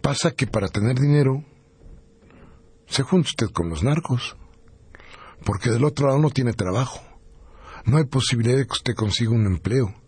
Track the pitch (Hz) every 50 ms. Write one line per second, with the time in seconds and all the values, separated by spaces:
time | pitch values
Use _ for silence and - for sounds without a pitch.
0 | - 139 143 - - 165 - - 135 104 - 107 98 90 - 101 104 117 127 127
1 | 139 143 147 147 139 131 131 143 151 - - - _ _ _ _ - - - -
2 | - _ _ _ _ - - - - - - - - - - _ _ - - -
3 | 131 - 185 185 147 - - - 120 - - - 82 85 80 76 90 131 147 165
4 | - - 131 120 - - - - - - - - - - - _ - - - -
5 | - - - - - - - - - - - 98 - 123 110 113 139 147 147 -
6 | 143 139 135 143 156 147 - 135 127 120 113 - 98 90 92 117 131 - - -
7 | - - - - - - - - - - - - - - - - - 113 131 160
8 | 156 127 - 131 - - 123 117 113 117 127 135 131 - - - - - 113 -
9 | 110 104 92 - 120 110 117 113 107 98 90 80 - 95 117 135 123 98 - -
10 | -